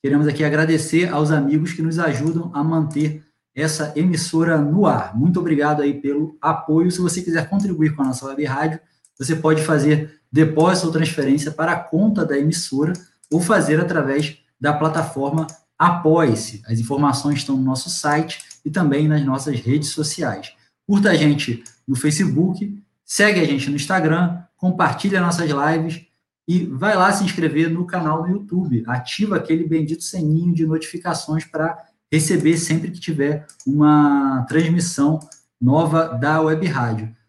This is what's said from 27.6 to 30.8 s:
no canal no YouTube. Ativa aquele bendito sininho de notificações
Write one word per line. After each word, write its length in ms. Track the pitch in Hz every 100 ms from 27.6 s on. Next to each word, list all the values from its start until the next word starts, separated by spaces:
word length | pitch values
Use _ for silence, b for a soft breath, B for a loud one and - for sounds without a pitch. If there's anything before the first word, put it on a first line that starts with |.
| 165
no 160 | 165
canal 380 | 175 185 160 160
no 60 | 175
YouTube. 560 | 202 - 180 165 123 120
Ativa 500 | 123 - - 208 -
aquele 300 | - 160 160
bendito 360 | 160 147 170
sininho 520 | - 185 156 156 175
de 100 | 165
notificações 800 | 160 160